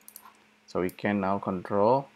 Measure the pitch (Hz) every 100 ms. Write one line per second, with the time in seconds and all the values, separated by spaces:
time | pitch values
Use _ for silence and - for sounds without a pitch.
0 | - - - - _ _ - 92 90 -
1 | 107 104 95 101 - 95 - 101 104 135
2 | 139